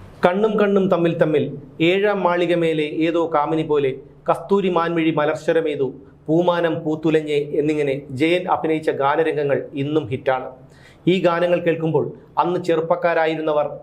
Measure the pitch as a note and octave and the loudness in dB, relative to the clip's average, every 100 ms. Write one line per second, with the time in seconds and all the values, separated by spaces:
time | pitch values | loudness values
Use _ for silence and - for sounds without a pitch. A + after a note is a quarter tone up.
0 | - - F3+ F#3+ A3 G3 G3+ G3 F#3+ F3 | -20 -2 0 2 0 2 2 2 2 2
1 | E3+ E3 D#3+ D3 - - - - E3 G3 | 2 2 2 0 -2 -6 -12 -2 2 2
2 | G#3 G3 F3+ F3 F3 E3+ E3 D#3 D3+ D#3+ | 2 0 0 0 0 2 0 0 -2 -2
3 | D#3+ E3 E3 D#3 D3 D#3+ D3+ D3+ C3+ C3 | 0 0 0 0 0 -2 0 0 0 -4
4 | - - - E3 - G3 F#3 E3+ E3+ E3+ | -12 -8 -2 -2 0 0 2 0 0 0
5 | D#3+ D3+ D3+ D#3 - E3 D3+ C#3 C3 - | 0 2 0 0 0 0 0 -2 -4 -6
6 | - - - D#3+ F3+ E3+ E3+ E3+ D#3 D#3 | -18 -14 -2 0 2 2 0 -2 -4 -2
7 | D#3+ D#3 D3+ D3 D3 D3+ D3 D3+ C#3+ C3+ | 0 0 0 -2 -2 -2 0 0 0 -2
8 | - B2+ D#3+ F3+ F#3 D#3 D#3+ D#3 D#3 - | -6 -2 0 0 0 -2 0 -2 -2 0
9 | C#3 D3+ D#3+ D3 C#3+ C3 - C#3+ C#3 D#3 | 0 2 0 0 0 -2 -4 -6 -2 -2
10 | C3+ B2+ - C3 B2 - - - - - | -2 -4 -2 -2 -2 -14 -20 -20 -20 -6
11 | - F#3 F3 E3+ F3 F3 E3+ D#3+ D#3+ D3 | 0 2 2 2 2 2 0 0 0 0
12 | A#2+ - - - D#3+ F3+ E3+ E3 E3 F3 | -2 -6 -8 -2 0 0 0 0 0 0
13 | F3 E3 D#3+ D#3 D#3 D3 C#3 - | 0 2 0 0 0 0 0 -4